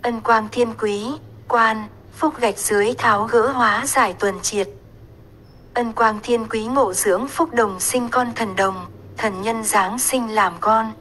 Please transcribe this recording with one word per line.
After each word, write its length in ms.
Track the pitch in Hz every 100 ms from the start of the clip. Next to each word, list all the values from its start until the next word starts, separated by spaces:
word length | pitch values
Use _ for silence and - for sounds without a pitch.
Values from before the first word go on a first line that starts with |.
Ân 200 | 247 233
quang 260 | 233 226 214
thiên 220 | 247 240 220
quý, 320 | 214 202 220 302 - - -
quan, 360 | 240 226 220 214 - - -
phúc 160 | 311 294
gạch 180 | 240 202
dưới 360 | - 208 208 247
tháo 260 | 240 208 220
gỡ 220 | 233 226
hóa 380 | 269 233 208 269
giải 300 | - 226 185
tuần 200 | 202 190
triệt. 280 | - 208 190 - - - - - - - - - -
Ân 200 | - 240
quang 260 | 220 226 214
thiên 240 | 208 233 220
quý 160 | 226 220
ngộ 280 | 262 226
dưỡng 340 | 180 214 185 269
phúc 260 | - 330
đồng 260 | 240 220 190
sinh 300 | - 254 240
con 240 | 254 247 233
thần 200 | 226 190
đồng, 300 | 196 190 175 - - -
thần 240 | 226 185
nhân 220 | 202 226
giáng 360 | 220 - 190 226
sinh 360 | - 262 233 214
làm 180 | 190 175
con. 320 | 220 220 226 220